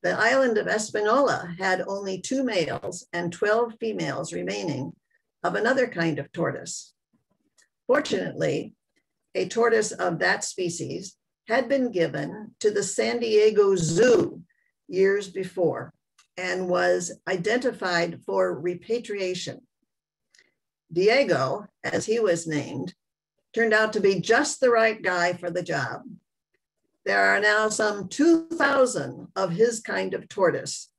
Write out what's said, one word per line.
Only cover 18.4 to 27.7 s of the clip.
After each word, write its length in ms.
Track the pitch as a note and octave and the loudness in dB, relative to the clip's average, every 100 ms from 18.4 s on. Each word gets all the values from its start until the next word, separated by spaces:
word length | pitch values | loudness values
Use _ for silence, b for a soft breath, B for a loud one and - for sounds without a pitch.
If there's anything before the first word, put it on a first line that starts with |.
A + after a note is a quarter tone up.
| F#3 F3 | 0 0
repatriation. 1000 | E3+ F3 - A#3 A#3 G3+ F#3 F3+ F3 - _ _ _ _ _ _ _ b b b _ _ _ | -6 -6 -4 -4 -4 -6 -4 -4 -8 -12 _ _ _ _ _ _ _ b b b _ _ _
Diego, 760 | E3 G3 B3 C#4+ D3 C3 G#3 G#3 _ | 2 4 4 4 2 0 -4 -10 _
as 240 | - - - | -4 -4 0
he 120 | A3+ | 0
was 280 | G#3+ E3+ E3 | 2 0 0
named, 480 | D3+ - - F#3 - _ _ _ _ _ | -4 -4 -8 -10 -12 _ _ _ _ _
turned 220 | - A3+ G#3+ | -2 2 4
out 180 | A3 | 2
to 60 | G#3+ | 2
be 200 | G3 F#3+ | 2 2
just 420 | E3+ A#3 D4 - | 2 2 2 2
the 100 | C4 | 2
right 280 | A#3 A3+ A3 | 4 2 0
guy 300 | F#3 F3+ F3 | -2 0 0
for 180 | F3 F3 | -2 -6
the 100 | E3+ | -6
job. 400 | E3+ D3+ B2 A2+ - - _ _ _ _ _ _ _ _ | -4 -4 -4 -8 -14 -20 _ _ _ _ _ _ _ _
There 320 | G3+ G3 G3 G3 | -2 2 4 4
are 40 | |
now 280 | G#3 G#3+ | 4 4
some 420 | G#3+ | 2